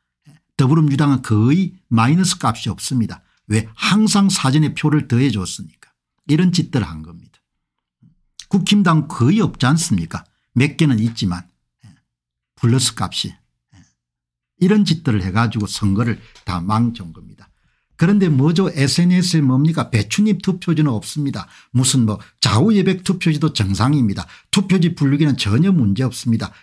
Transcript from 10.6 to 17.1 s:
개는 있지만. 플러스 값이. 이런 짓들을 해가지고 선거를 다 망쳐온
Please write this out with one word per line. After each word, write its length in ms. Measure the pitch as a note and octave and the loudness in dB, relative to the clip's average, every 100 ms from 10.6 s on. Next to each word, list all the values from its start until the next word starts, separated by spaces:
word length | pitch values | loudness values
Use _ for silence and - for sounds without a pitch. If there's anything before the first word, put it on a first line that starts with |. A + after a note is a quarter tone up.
| C#3 - | 0 2
개는 220 | D#3+ A#2 | 0 2
있지만. 460 | A2+ A2+ G#2 F2 - _ _ _ - - _ _ _ _ _ _ | -2 -2 -4 -6 -10 _ _ _ -20 -20 _ _ _ _ _ _
플러스 380 | A#2 B2+ B2+ - | 0 2 0 -4
값이. 380 | F#2+ - - - _ _ _ - - _ _ _ _ _ _ - | -8 -8 -10 -12 _ _ _ -20 -20 _ _ _ _ _ _ -2
이런 260 | F3+ G#3+ G3+ | 2 2 2
짓들을 380 | D#3+ - G#2+ | 0 0 -2
해가지고 440 | F#2+ F#2+ A#2 A2 G#2 | 0 -2 -2 -2 -6
선거를 540 | - G#2 G2 A#2 G#2 - - - | -4 -2 0 -2 -4 -10 -18 -10
다 160 | F2+ | -8
망쳐온 540 | F2 G#2+ A#2+ A#3 F2 | -4 0 -2 -4 -12